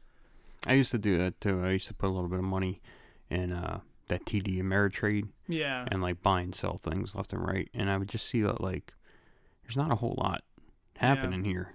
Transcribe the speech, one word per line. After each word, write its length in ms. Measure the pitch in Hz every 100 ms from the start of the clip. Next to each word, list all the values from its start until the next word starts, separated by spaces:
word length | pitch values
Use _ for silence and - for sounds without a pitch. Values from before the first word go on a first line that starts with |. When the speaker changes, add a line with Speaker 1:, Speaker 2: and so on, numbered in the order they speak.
| - - - - - - -
Speaker 1:
I 80 |
used 160 | 135 127
to 80 | 117
do 180 | 101 87
that 220 | 92 -
too. 240 | 104 95
I 60 | 92
used 160 | 95 -
to 60 |
put 140 | - 98
a 40 |
little 160 | 92 87
bit 100 | 90
of 60 |
money 360 | 95 95 95 92 - - - - -
in, 200 | 92 90
uh, 280 | 87 82 90 - - -
that 180 | 90 -
T 140 | 101
D 200 | 95 92
Ameritrade. 680 | 95 98 101 - 104 104 107 - -
Speaker 2:
Yeah. 380 | 160 147 131 123
Speaker 1:
And, 120 | 95
like, 200 | 92 90
buy 200 | 98 92
and 120 | 90
sell 220 | - 95 -
things 380 | - 87 98
left 180 | - -
and 120 | -
right. 260 | 87 95 -
And 160 | 113 98
I 80 | 98
would 120 | 98
just 180 | 113 -
see 160 | 120
that, 180 | 104 101
like, 320 | 95 87 - - - - - - _ _
there's 140 | - 120
not 140 | 160
a 40 | 120
whole 200 | 117 -
lot 240 | - - - - - - _ -
Speaker 2:
Yeah. 140 | 123
Speaker 1:
happening 300 | 135 131 95
here. 280 | 101 90 92